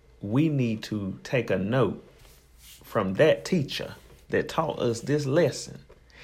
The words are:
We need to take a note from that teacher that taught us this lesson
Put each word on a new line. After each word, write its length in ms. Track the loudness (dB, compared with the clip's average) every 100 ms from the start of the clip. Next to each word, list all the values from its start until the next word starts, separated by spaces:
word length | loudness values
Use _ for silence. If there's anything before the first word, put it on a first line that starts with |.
| -20 -12
We 280 | -2 2 2
need 340 | 2 0 -2
to 340 | -4 -4 -4 -8
take 280 | -2 -2 0
a 80 | -2
note 460 | 0 2 2 -2 -12 -20 -20 -20 _ -20
from 560 | -20 -20 -4 -2 0
that 300 | 4 4 4
teacher 500 | 2 0 0 -4 -8 -12 -20 -20 -2
that 180 | -2 0
taught 300 | -2 -2 -2
us 220 | -2 -2
this 260 | 0 0 2
lesson 520 | 4 4 0 -8 -14 -20 -20 -20 -20